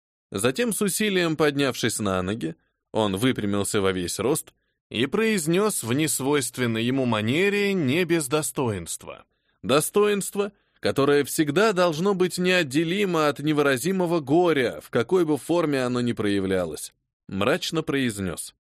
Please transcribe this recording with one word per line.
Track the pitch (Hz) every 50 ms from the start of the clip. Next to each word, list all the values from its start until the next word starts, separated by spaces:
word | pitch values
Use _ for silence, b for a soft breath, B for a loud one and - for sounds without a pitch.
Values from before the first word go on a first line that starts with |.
| _ _ _ _ _ _
затем | - 98 98 - - - 247 240 196
с | -
усилием | 214 196 - - 214 214 196 185 175 165 156
поднявшись | - 160 147 139 139 143 131 120 - - 117 - -
на | 110 98 95 92
ноги, | 92 92 107 120 - 160 160 - _ _ _ _ _ _ -
он | 107 110 104 95
выпрямился | 98 117 131 123 - 104 101 101 101 98 - - 107
во | 95 95
весь | 95 92 90 85 - -
рост | 98 123 160 - - - _ _ _ _ _ _ _ _
и | - 107 123
произнёс | 143 - 202 226 220 220 196 147 156 170 185 208 214 196 -
в | - 110
несвойственной | 120 143 156 151 - - 131 135 147 147 131 123 - - 127 117 113 113 113
ему | 120 131 139 131
манере | 123 113 107 107 110 127 160 190 202 196 202 202 202
не | 196 190 156 123 131 175 185
без | 160 170 170 147 123
достоинства. | 151 151 151 - - - 139 117 104 92 85 - - - - 80 67 - - _ _ _ _ _ _ _
Достоинство, | - 92 123 151 156 - - 208 208 208 208 202 180 - - 196 202 208 - _ _ _ _ _
которое | - 98 104 - 139 143 143 143 135
всегда | - - - 160 143 139 170 214 226
должно | 202 175 180 175 156 147 180 202 202
быть | 175 185 180 - -
неотделимо | 180 185 185 180 170 135 120 156 170 165 175 202 208 190 175 160 151
от | 147 143 -
невыразимого | 143 156 151 147 147 143 135 123 120 175 190 190 180 165 170 170
горя, | 143 123 147 170 180 170 156 143 123 104 85 69
в | - -
какой | - 123 117 - 185 185 175
бы | 156 151 135
форме | - - 170 175 165 151 143 135
оно | 127 123 123 123
ни | 123 120
проявлялось, | 117 117 107 101 101 101 95 95 95 92 90 80 73 - - - - _ _ _ _ _ _
мрачно | - 95 95 101 120 160 180 - - 170 160
произнёс: | 156 - 147 139 131 120 104 98 98 90 76 - - - - _ _ _ _ _